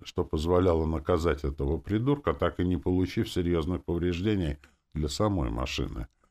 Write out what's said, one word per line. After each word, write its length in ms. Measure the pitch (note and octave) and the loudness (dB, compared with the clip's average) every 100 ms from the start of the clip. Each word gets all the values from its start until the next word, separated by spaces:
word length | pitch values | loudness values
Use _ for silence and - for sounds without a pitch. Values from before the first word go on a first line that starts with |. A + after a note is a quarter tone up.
что 200 | - - | -8 -6
позволяло 600 | D2+ D#2+ E2 F2+ F#2 E2 D#2+ | -4 -2 2 4 4 4 2
наказать 560 | D#2+ D2 F2 E2 D2+ | 0 0 2 2 0
этого 340 | C#2+ C#2+ C#2 D#2+ | -2 -2 -2 -2
придурка, 560 | - G#2+ B2+ C#3+ F2 | -2 0 0 0 -2
так 260 | D#2 F2 - | 0 0 0
и 40 | |
не 120 | F2+ F2+ | 0 0
получив 520 | F#2 F2+ F#2 - A2+ | 2 2 2 0 -2
серьёзных 560 | F#2+ E2+ E2+ D#2+ F2 | -2 0 0 0 -4
повреждений 720 | - E2+ F2 F2 G#2+ G2+ D#2+ C2+ - _ _ | -2 -2 0 0 0 0 0 -4 -10 _ _
для 140 | D2+ D2 | -4 -2
самой 420 | - G#2+ F#2+ B1 | 0 0 2 0
машины. 560 | A1+ B1+ - A1 G#1+ A1+ _ _ | -2 -4 -4 -6 -6 -10 _ _